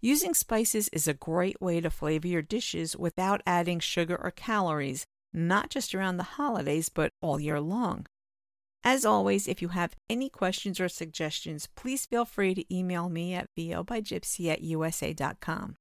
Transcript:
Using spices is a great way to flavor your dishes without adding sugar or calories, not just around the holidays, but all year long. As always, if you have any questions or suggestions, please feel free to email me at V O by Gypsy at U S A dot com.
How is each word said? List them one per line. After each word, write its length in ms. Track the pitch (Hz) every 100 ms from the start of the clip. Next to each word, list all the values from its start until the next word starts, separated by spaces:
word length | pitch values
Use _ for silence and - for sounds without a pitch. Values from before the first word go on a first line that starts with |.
Using 300 | 226 294 359
spices 560 | 339 - 220 220 220 208
is 120 | - 156
a 60 |
great 480 | 143 - 165 185 -
way 180 | 190 170
to 80 | 170
flavor 360 | - 151 156 170
your 140 | 175
dishes 560 | 156 220 - 170 165 -
without 460 | 170 - 185 196
adding 360 | - 175 170 175
sugar 380 | - - 170 175
or 120 | 180
calories, 760 | - - 220 180 151 139 135 - _ _
not 380 | 165 170 196 -
just 260 | 285 -
around 220 | 190 190 180
the 60 |
holidays, 680 | 196 - 285 220 143 151 165
but 220 | - 156 -
all 180 | 165 143
year 220 | 147 147
long. 460 | 151 208 233 - - _ _ _ _ _ _ _
As 220 | 247 269
always, 420 | 262 208 196 196 202
if 140 | -
you 80 | 175
have 260 | 175 175 - _
any 220 | 233 269
questions 500 | - 185 185 202 180
or 80 | 185
suggestions, 800 | - 165 - 156 - - 151 - -
please 300 | 247 262 -
feel 180 | 233
free 300 | 233 - 196
to 200 | 185 -
email 360 | 185 185 175 175
me 240 | 165 175
at 160 | 180 -
V 200 | - 165
O 80 | 165
by 180 | 180 233
Gypsy 500 | 214 180 - - 170
at 120 | 156
U 240 | 160 160 160
S 160 | 165
A 100 | 151
dot 260 | 156 - 165
com. 360 | - 160 - -